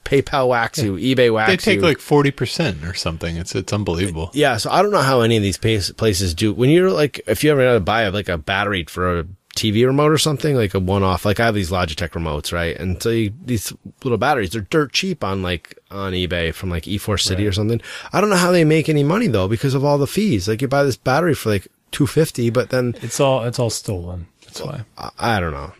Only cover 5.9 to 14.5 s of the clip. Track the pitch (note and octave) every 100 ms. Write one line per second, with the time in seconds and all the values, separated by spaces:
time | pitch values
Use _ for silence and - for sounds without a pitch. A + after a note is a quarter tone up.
5.9 | - A2 F#2 F#2+ E2 G#2+ F#2+ B2+ E3 F#3
6.9 | F#3 D3+ - - A2 D3+ C#3+ B2+ A#2 F#2
7.9 | A2 G#2+ G2 F#2 F2 D2+ G2 G2+ G2 D#2
8.9 | - F2+ F2 E2+ F#2 _ - A2 G#2 B2+
9.9 | C3+ D3+ D#3 D#3 D3 D#3 C3+ G#2 G2 F#2
10.9 | G2 F#2+ F#2 G#2 G2+ A#2 G#2 F2 F#2 F2
11.9 | D#2 E2+ E2+ E2 D2 - F2 E2+ B1+ F2+
12.9 | F2+ A#2 A#2 A2 A#2 B2 A#2+ - - G2
13.9 | - C3+ A2+ B2+ C#3+ F#2+